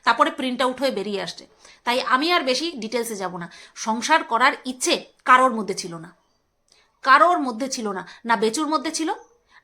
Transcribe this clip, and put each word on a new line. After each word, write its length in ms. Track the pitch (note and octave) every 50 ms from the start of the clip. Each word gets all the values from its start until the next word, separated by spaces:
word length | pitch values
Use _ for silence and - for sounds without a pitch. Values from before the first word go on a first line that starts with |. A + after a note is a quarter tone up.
| -
তারপরে 260 | - - - D4+ D#4+
প্রিন্ট 320 | - - C4 C4 B3 A#3+ C4
আউট 160 | C4 B3+ B3+
হয়ে 120 | C#4 C4
বেরিয়ে 320 | A3 G3+ F#3+ G#3+ G3+ F#3+ F3+
আসছে। 240 | E3 - - - _ _ _ _ - - _ -
তাই 160 | - A#3+ B3+
আমি 320 | - - A#3 C4 D4+ E4+ F4+
আর 100 | E4+ D4
বেশি 300 | C4 B3+ C4 D4+ E4+ E4+
ডিটেলসে 440 | B3 G#3+ A3 B3 A#3+ A#3 A3+ A3
যাব 200 | F#3+ G3 F3+ F3
না। 140 | F3+ F3 F3+ - - - - -
সংসার 500 | - - A3 A3 A#3+ G#3+ - D#4 D#4+ D#4
করার 280 | - A#3 A3+ B3+ C#4 C#4 - -
ইচ্ছে 400 | B3+ B3+ - - F4 C#4+ - - - _ _ -
কারোর 300 | - B3+ B3+ B3+ C4 A3+
মধ্যে 200 | A3 G3+ F#3 F#3
ছিল 200 | - - F3 E3+
না, 220 | E3 D#3+ E3+ - _ _ _ _ _ _ _ _ _ _ _ _ _ _ _ _ _ -
কারোর 360 | C4 C4 D4 D#4 F4 F4+ E4
মধ্যে 300 | C#4+ B3+ A3+ G#3+ C4+ C4+
ছিল 240 | C4+ B3+ A3 G#3 G3
না, 140 | F#3 E3+ - - - -
না 120 | A#3 A#3
বেচুর 320 | G#3 A3 A3 A3 D4+ D#4 C#4+
মধ্যে 220 | D#4 D4+ - D#4+
ছিল, 220 | D#4 - D#4+ E4 G#4+ - - _ _ _ _ _ _ _